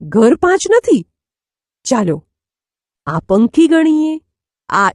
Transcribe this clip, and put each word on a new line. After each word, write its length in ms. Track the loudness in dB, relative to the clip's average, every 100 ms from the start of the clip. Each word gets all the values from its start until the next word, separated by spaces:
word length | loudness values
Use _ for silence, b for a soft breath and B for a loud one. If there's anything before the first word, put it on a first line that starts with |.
ઘર 340 | -6 0 2 2
પાંચ 260 | 0 -2 0
નથી. 340 | 0 0 -2 -2 _ _ _ _ _ _ _
ચાલો, 440 | -6 -2 -2 -4 -10 _ _ _ _ _ _ _ -8
આ 140 | -8
પંખી 480 | -2 0 2 2 2
ગણીએ. 540 | 2 2 0 -2 -6 -12 _ _ _ -6
આ 220 | -2 -2